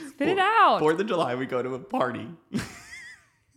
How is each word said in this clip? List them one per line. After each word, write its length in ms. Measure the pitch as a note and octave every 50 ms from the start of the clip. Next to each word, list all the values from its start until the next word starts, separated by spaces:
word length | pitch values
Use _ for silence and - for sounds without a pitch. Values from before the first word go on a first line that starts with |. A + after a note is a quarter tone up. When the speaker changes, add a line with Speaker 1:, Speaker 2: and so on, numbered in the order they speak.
| D#4+ C#4
Speaker 1:
Spit 180 | C4+ - C#4+ D#4
it 100 | F#4+ G4
Speaker 2:
Four-, 60 | F#4
Speaker 1:
out. 340 | G4+ A4 A4+ F#4+ D#4+ A#3 F#3
Speaker 2:
fourth 200 | D#3 D3+ E3 E3+
of 80 | G3+ A3
July, 280 | A#3 E3 D#3 B2+ B2
we 100 | B2+ C3+
go 160 | B2+ C3 B2 B2+
to 100 | B2+ C3
a 40 | B2
party. 480 | - - - B3+ C3 A#2+ A#2 - - - E3+ -
<laughs> 120 | _ _ - - - - - - - - - - - - - - _ _ _ _ _ _ _